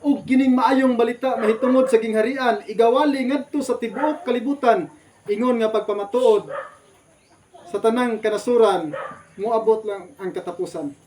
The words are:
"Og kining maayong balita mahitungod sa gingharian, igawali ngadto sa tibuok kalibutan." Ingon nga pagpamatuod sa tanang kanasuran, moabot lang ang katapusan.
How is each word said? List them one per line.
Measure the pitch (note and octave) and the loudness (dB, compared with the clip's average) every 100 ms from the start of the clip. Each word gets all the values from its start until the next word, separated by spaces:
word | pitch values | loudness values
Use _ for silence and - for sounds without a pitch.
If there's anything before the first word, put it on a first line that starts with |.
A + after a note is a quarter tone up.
"Og | C#4+ B3+ | 0 -2
kining | - C4 C4+ B3 | 2 2 4 4
maayong | B3+ C4 C4 A#3 | 4 4 2 2
balita | A#3+ A#3+ C4 A#3 | 0 0 -2 0
mahitungod | G#3+ A3+ B3 C4 B3+ | 0 0 2 4 4
sa | A3+ | 2
gingharian, | A3+ A3 A3 C4+ B3 G#3+ | 2 0 0 0 0 0
igawali | - G#3 A#3 B3+ D4+ C4+ B3+ | -4 2 2 4 2 0 -2
ngadto | C#4 B3+ D4 | -4 -4 -6
sa | C4 A#3+ | -4 -4
tibuok | A3+ G#3+ D4+ D4+ | -4 -4 -2 -2
kalibutan." | - B3 A#3 C#4 B3 G3 D#3 - _ _ - | -2 -4 -2 -2 2 2 0 -12 _ _ -6
Ingon | G#3 B3 A#3+ | -2 0 0
nga | A3 | 0
pagpamatuod | A3 - G3+ G3+ B3 B3 G#3 E3 - - - _ _ _ _ _ _ _ - - | -2 -4 -6 -2 0 4 2 0 -12 -14 -20 _ _ _ _ _ _ _ -20 -10
sa | G3+ | -2
tanang | A3+ A#3+ B3 A3 | 0 0 -2 -2
kanasuran, | G#3+ G#3 - A#3+ G#3+ F#3 D#3+ - - - - - | -4 -4 0 4 4 2 -4 -10 -14 -16 -20 -8
moabot | G#3 A3+ A3 A3 | -4 -2 2 0
lang | G#3+ G3+ F3+ - | 0 -10 -12 -12
ang | F#3+ | -10
katapusan. | F3 F3 F3 F3+ F3 C#3+ C#3 | -8 -10 -8 -8 -8 -10 -12